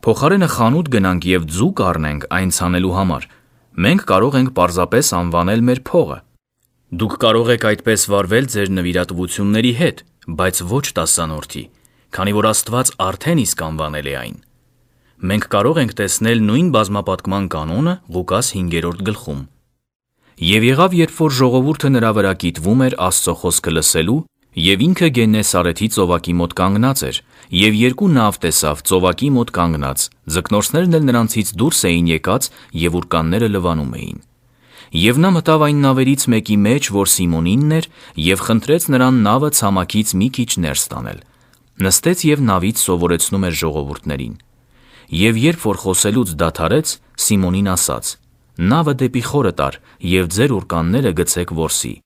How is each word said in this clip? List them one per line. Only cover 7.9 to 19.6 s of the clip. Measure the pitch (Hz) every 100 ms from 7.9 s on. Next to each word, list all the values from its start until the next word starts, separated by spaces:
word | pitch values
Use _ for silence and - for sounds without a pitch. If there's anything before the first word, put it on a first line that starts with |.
| 107 -
վարվել | 101 92 110 131
ձեր | 107 98
նվիրատվությունների | 95 87 87 90 87 90 - 101 104 123
հետ, | 120 160 - - _ -
բայց | 82 92 90
ոչ | 87 123 143
տասանորդի, | - 82 - 80 76 - 71 55 _ _ _ _
քանի | - 95
որ | 101 107
Աստված | - - 120 123 -
արդեն | 92 92 151 165
իսկ | 107 -
անվանել | 80 78 78 76 71
է | 67
այն։ | 58 50 _ _ _ _ _ _ _ _
Մենք | 90 104 -
կարող | 101 107 160
ենք | 123 -
տեսնել | 101 - 110 117
նույն | 107 117 180
բազմապատկման | 123 101 101 98 92 92 98 95
կանոնը | 82 78 90 160 185 _
Ղուկաս | 90 87 95 123
հինգերորդ | 101 90 82 85 85
գլխում։ | 98 107 - 71 69 _